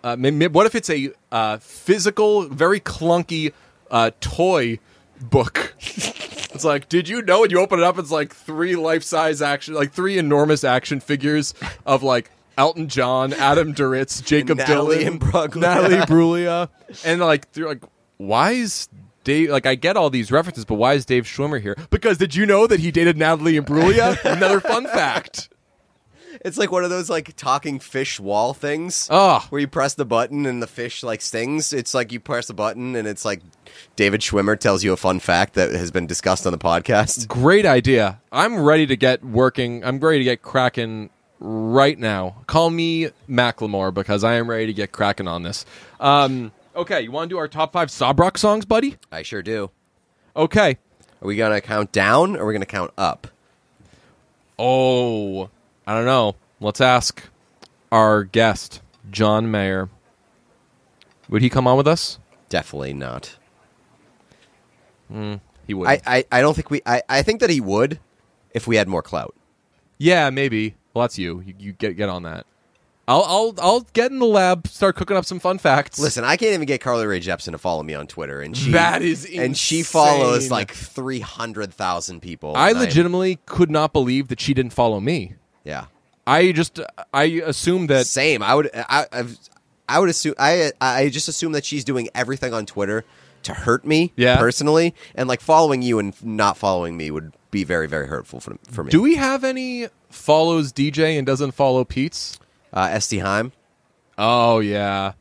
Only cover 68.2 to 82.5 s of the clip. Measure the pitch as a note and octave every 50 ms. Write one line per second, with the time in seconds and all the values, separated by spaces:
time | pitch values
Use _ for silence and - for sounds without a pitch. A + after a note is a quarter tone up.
68.2 | _ _ _ _ _ _ _ A#2 - A#2 A#2 G#2+ G2+ F#2 F#2+ E2 - - - D#2
69.2 | A1+ - - _ _ _ _ _ _ _ _ _ _ _ _ _ C#3+ E3 F3+ F3
70.2 | D3+ C#3 B2+ C3+ C#3 C3+ A2+ G#2+ A2 A2 G2+ _ _ _ _ A#2 A#2+ A#2 - -
71.2 | F#2 E2+ E2 F2+ F#2 G2 F#2 G2 G2+ G2+ F#2 _ - G#2 F2+ F2 G#2 G2 F2+ F2+
72.2 | F2 E2 D#2+ - - _ _ _ _ _ _ _ _ _ _ _ _ - B2+ -
73.2 | G3+ D#3+ F3 G3+ A3+ A3+ G#3+ F3 E3 F3+ A3 B3 A#3+ _ _ A3+ A#3 B3+ C4+ C4
74.2 | B3 A#3 G#3 G3 F#3 F3+ F#3 F3 - - - - G3+ F#3+ - - F#3 - G3 F#3+
75.2 | E3+ - F#3 F3+ - F3+ F#3+ F#3+ - D3+ C3 C#3+ C#3+ - - - C#3+ C#3 - B2
76.2 | A#2 B2+ D#3 F#3 A3+ A3 G3+ F3 D3+ C#3 C#3 B2 - C3 B2 A#2 A2 G#2 G2 F2+
77.2 | E2+ F#2 F2 E2 - F2+ E2 E2 - F#2 E2+ D#2 D2+ D#2 D2+ D2 D2 D2+ - -
78.2 | D#2 C#2 C#2 C#2+ C#2+ D#2 A2+ B2+ C3 C3+ D3+ E3 E3+ E3+ E3+ E3 - F3 D#3+ C#3
79.2 | C#3 F3+ E3+ - B2+ B2+ D3 C#3+ - - D#3 E3 E3 - - D#3+ D3 D3 D3 C#3
80.2 | C3+ B2 B2 B2+ C3+ C3 B2 G#2+ G2+ G2+ - - - - - - B2+ C3 C3 B2
81.2 | - - - - A#2 A2+ G#2+ G#2+ G#2 F#2+ F#2 - G#2 F#2 F2 F2 E2+ - F2+ E2
82.2 | - F2+ F2 - - D2+